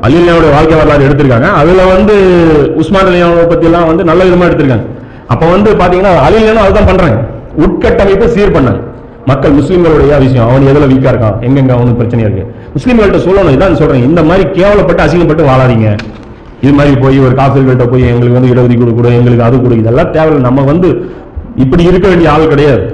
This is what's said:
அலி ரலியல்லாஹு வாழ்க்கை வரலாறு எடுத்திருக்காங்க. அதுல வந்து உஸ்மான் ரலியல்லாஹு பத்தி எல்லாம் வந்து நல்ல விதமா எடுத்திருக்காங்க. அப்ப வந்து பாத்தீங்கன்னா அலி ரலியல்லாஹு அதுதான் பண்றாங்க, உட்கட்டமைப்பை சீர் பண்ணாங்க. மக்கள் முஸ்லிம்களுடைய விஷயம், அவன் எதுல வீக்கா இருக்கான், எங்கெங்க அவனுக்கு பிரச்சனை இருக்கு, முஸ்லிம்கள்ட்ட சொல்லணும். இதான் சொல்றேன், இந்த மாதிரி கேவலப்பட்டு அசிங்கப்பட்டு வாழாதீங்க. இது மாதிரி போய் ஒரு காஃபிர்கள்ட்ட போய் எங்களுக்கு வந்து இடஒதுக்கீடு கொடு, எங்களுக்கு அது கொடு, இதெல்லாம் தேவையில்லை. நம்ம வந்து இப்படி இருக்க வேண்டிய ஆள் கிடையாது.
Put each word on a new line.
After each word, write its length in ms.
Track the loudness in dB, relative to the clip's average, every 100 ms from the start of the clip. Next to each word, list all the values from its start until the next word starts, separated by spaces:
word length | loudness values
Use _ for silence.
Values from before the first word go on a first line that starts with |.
| 0
அலி 100 | 2
ரலியல்லாஹு 340 | 2 2 2 2
வாழ்க்கை 200 | 2 0
வரலாறு 260 | 2 2 0
எடுத்திருக்காங்க. 420 | 0 0 0 0 0
அதுல 240 | 2 2 2
வந்து 220 | 2 2 2 2 2 2 2 0 -2
உஸ்மான் 260 | -2 0 0
ரலியல்லாஹு 420 | 0 0 0 0
பத்தி 160 | 0 0
எல்லாம் 180 | 0 0
வந்து 120 | 0 0
நல்ல 120 | 0 2
விதமா 200 | 2 0
எடுத்திருக்காங்க. 380 | 0 -2 -2 -6 -12 -18 -20 -6
அப்ப 100 | -2 0
வந்து 160 | 2 2 0
பாத்தீங்கன்னா 320 | 0 0 0 2 2
அலி 100 | 2
ரலியல்லாஹு 280 | 2 2 0
அதுதான் 220 | 2 0
பண்றாங்க, 280 | 0 0 -2 -6 -12 -12 -2 -2
உட்கட்டமைப்பை 640 | 0 -2 0 0 0 0 0
சீர் 200 | 0 0
பண்ணாங்க. 260 | 0 -2 -8 -16 -20 -12 -4
மக்கள் 260 | -2 0 0
முஸ்லிம்களுடைய 540 | 0 0 2 2 2 2
விஷயம், 240 | 0 0 0
அவன் 180 | 2 2
எதுல 160 | 2 2
வீக்கா 180 | 0 0
இருக்கான், 240 | 0 -2 -4 -2
எங்கெங்க 260 | 0 0 0
அவனுக்கு 240 | 0 -2
பிரச்சனை 220 | -2 -2 -2
இருக்கு, 160 | -4 -8 -14 -12 -8
முஸ்லிம்கள்ட்ட 440 | -2 0 0 0 0
சொல்லணும். 260 | 0 2 0
இதான் 220 | 0 0
சொல்றேன், 240 | 0 0 0
இந்த 120 | 0 0
மாதிரி 160 | 0 -2 0
கேவலப்பட்டு 460 | 0 0 0 0 0
அசிங்கப்பட்டு 380 | 0 0 0 0
வாழாதீங்க. 380 | 2 2 0 0 -2 -8 -16 -20 -20 -20 -4
இது 100 | 0 2
மாதிரி 140 | 2 2
போய் 140 | 2 2 2
ஒரு 80 | 2
காஃபிர்கள்ட்ட 460 | 0 0 0 0 0
போய் 160 | 0 0
எங்களுக்கு 280 | 0 0 2
வந்து 140 | 2
இடஒதுக்கீடு 420 | 2 2 2 0 0
கொடு, 120 | 0 2
எங்களுக்கு 260 | 2 2 2
அது 80 | 0
கொடு, 140 | 0 0
இதெல்லாம் 280 | 0 0 -2 -2
தேவையில்லை. 240 | 0 0 0
நம்ம 160 | 0 0
வந்து 180 | 0 0 -2 -6 -14 -16 -16 -12 -4
இப்படி 200 | 0 2 2
இருக்க 140 | 2 2
வேண்டிய 160 | 0 0
ஆள் 180 | 0 0
கிடையாது. 300 | 2 2 0 -2